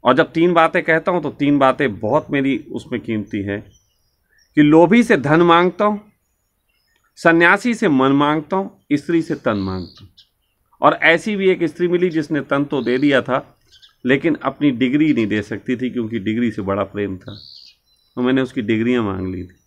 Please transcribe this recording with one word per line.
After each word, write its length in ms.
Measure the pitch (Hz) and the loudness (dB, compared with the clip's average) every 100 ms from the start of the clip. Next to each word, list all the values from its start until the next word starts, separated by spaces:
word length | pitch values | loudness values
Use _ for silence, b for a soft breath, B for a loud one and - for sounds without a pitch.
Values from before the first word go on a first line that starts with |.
और 120 | 123 131 | 2 2
जब 160 | 156 | 0
तीन 220 | 165 175 | 2 2
बातें 280 | 170 160 180 | 2 2 0
कहता 280 | 165 160 160 | 0 -2 0
हूं 100 | 180 | -4
तो 80 | 156 | -4
तीन 260 | - 143 143 | -4 0 2
बातें 400 | 135 127 139 95 | 2 2 -2 -4
बहुत 300 | 107 143 147 | -2 -2 -2
मेरी 260 | 143 135 123 - | -4 -2 -4 -6
उसमें 280 | 123 - 120 | -14 -8 -10
कीमती 400 | - 110 104 110 | -6 -6 -6 -8
है 160 | 98 101 107 _ _ _ _ _ _ _ _ - | -6 -8 -10 _ _ _ _ _ _ _ _ 2
कि 40 | |
लोभी 400 | 147 156 170 233 | 6 6 6 4
से 140 | 233 196 | 4 0
धन 240 | 139 160 | 2 2
मांगता 440 | 175 170 180 175 208 | 4 4 2 0 -2
हूं, 120 | 208 - _ _ _ _ _ _ _ _ _ _ _ | -2 -12 _ _ _ _ _ _ _ _ _ _ _
सन्यासी 540 | 170 165 170 196 247 | 2 4 4 4 0
से 140 | 226 208 | -2 0
मन 220 | 135 131 | 2 4
मांगता 440 | 139 147 151 151 190 | 4 2 0 -2 -6
हूं, 400 | 196 _ _ 147 | -6 _ _ -4
स्त्री 240 | - 170 | 0 -2
से 140 | 156 147 | -2 -4
तन 220 | 127 104 | -2 -2
मांगता 440 | 95 92 85 - | -4 -6 -10 -18
हूं। 60 | 95 _ _ _ _ _ _ _ | -20 _ _ _ _ _ _ _
और 120 | 139 - | 0 2
ऐसी 320 | 156 165 220 208 | 2 0 0 0
भी 140 | 190 | 0
एक 140 | 185 | 0
स्त्री 240 | 170 151 175 | -2 -2 -2
मिली 220 | 175 180 | 0 0
जिसने 320 | 156 147 151 | -2 -4 -6
तन 220 | - 143 143 | -2 -4 -2
तो 160 | 143 | -4
दे 140 | 117 127 | -2 0
दिया 240 | 147 135 | 2 2
था 180 | 120 131 143 _ _ b b b 123 | 0 -4 -6 _ _ b b b -2
लेकिन 300 | 135 165 147 | 0 0 -2
अपनी 280 | 135 139 147 | -4 -2 -2
डिग्री 400 | 120 127 143 156 | 0 0 2 0
नहीं 140 | 120 107 | 0 0
दे 140 | 107 | -2
सकती 320 | 101 110 - 123 | -4 -10 -6 -6
थी 140 | 123 | -4
क्योंकि 300 | 117 113 113 | -6 -6 -6
डिग्री 320 | 95 110 120 | -4 -2 -4
से 100 | 110 | -4
बड़ा 220 | 95 98 98 | -6 -4 -4
प्रेम 320 | 101 101 92 | -6 -6 -8
था, 180 | - 104 - - - _ _ _ _ - | -14 -20 -20 -20 -20 _ _ _ _ -4
तो 40 | |
मैंने 200 | 123 131 | 0 0
उसकी 200 | 127 131 | -2 -6
डिग्रियां 420 | 107 113 113 123 | -4 -2 0 -2
मांग 240 | 107 95 92 | -2 -6 -8
ली 160 | 92 | -10
थी। 120 | 90 _ | -14 _